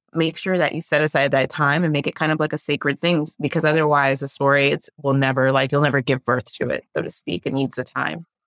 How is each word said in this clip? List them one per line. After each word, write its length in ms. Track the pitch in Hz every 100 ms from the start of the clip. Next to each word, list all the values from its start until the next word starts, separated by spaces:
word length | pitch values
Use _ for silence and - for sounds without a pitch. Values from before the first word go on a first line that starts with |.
| _
make 240 | 165 165 165
sure 200 | 190 185
that 160 | 156
you 80 | 156
set 200 | - 147
aside 300 | 156 151 139
that 180 | 135 131
time 340 | - 143 147
and 80 | 175
make 160 | 147 -
it 80 | -
kind 160 | 156
of 80 | 156
like 140 | 151
a 40 | 151
sacred 420 | - 147 151 139
thing, 280 | 170 170 151 -
because 240 | 147 170 156
otherwise 560 | 156 151 147 135 135
the 80 | 139
story, 380 | - 139 139 139
it's, 220 | 147 - -
will 100 | 143
never, 380 | 135 135 131 131
like, 220 | 135 131
you'll 80 | 143
never 200 | 143 139
give 220 | 127 131
birth 280 | - 127 -
to 140 | - 123
it, 180 | - - -
so 60 |
to 80 | -
speak. 340 | - - 175 -
It 80 |
needs 220 | 135 135 -
the 80 |
time. 420 | 127 131 135 156 170 _